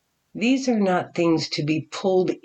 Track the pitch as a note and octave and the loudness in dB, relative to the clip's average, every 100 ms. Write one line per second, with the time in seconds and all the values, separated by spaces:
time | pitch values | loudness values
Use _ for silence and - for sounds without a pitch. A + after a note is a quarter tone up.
0 | _ _ _ - A3 C4 C4 A3+ G3 F3+ | _ _ _ -4 0 0 0 0 2 0
1 | - - E3+ D#3+ D3 - D3+ D#3 - - | -2 0 2 0 -2 -4 -2 -2 -4 -4
2 | F#3 F#3 F3+ - | 0 2 0 -2